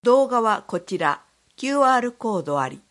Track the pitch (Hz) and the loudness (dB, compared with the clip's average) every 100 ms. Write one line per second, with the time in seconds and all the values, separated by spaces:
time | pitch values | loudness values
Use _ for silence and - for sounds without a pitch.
0 | 240 262 262 247 226 196 - 175 - 175 | 4 4 4 0 0 -2 -4 -10 -6 -2
1 | 156 - _ _ _ - 262 285 269 254 | -2 -2 _ _ _ -10 -4 2 4 2
2 | 240 240 226 196 147 143 131 139 _ | 0 -6 -4 -4 -2 -4 -4 -8 _